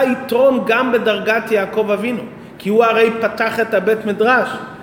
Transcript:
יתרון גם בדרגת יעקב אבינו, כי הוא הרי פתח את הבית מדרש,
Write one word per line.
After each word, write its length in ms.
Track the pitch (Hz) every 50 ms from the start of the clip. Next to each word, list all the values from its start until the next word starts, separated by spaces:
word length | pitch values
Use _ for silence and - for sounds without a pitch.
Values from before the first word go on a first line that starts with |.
| 269 262
יתרון 520 | 254 262 240 - 226 240 269 277 262 233 -
גם 240 | 220 226 240 254 254
בדרגת 600 | 233 226 196 214 208 202 196 214 220 226 220 -
יעקב 400 | 220 202 196 190 - 214 208 202
אבינו, 320 | 208 196 214 240 240 196 - - - - - - -
כי 120 | - - 190
הוא 140 | 214 220 233
הרי 260 | 226 226 226 226 226 226 226
פתח 380 | 226 214 220 - 226 220 220 226
את 140 | 220 220 220
הבית 320 | 190 185 214 220 220 -
מדרש, 440 | 208 202 208 214 240 262 240 185 - - - - - - -